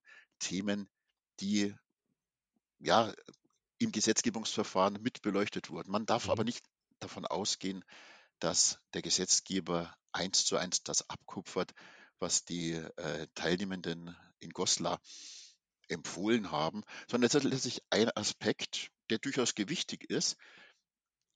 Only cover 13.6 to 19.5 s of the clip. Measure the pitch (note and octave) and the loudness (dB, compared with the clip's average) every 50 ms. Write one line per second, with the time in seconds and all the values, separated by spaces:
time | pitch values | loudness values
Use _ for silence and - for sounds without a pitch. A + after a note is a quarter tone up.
13.6 | G2+ F#2+ F#2+ F#2 E2+ F2 E2 E2+ E2+ E2+ E2+ - - - _ _ - E2+ - - | 2 -2 -4 -4 -4 -4 -4 -4 -6 -12 -14 -16 -20 -20 _ _ -16 -10 -6 -2
14.6 | F2+ - - - A2 F2 F2 E2+ - - - - - - - - - - - _ | 0 2 2 2 2 0 -2 -2 -6 -10 -18 -18 -16 -16 -16 -18 -20 -20 -20 _
15.6 | _ _ _ _ _ - E2 E2+ - - - E2 F#2 G#2+ A#2 A#2+ G2+ F2 - D3 | _ _ _ _ _ -8 -8 -6 -6 -6 -6 -2 2 2 2 2 2 0 -2 -2
16.6 | D3+ E3 - G#3 - - - - - - - A#3+ B3 A#3 - D3 - - C3 C3 | 0 -2 -2 -4 -8 -10 -14 -16 -6 -2 2 4 6 6 6 6 4 4 2 0
17.6 | - B2+ - - - _ - F#2 A2 A#2+ - A2 G#2 - - - - G#2+ B2+ - | -2 -4 -6 -6 -4 _ 4 4 4 4 2 0 -2 -2 -4 0 0 0 0 0
18.6 | - - - - - - - _ _ - A2+ A2 - C#3 C#3 C#3 B2 A2+ | -2 -8 -6 -8 -8 -10 -12 _ _ -2 -2 -2 -2 -2 0 2 2 2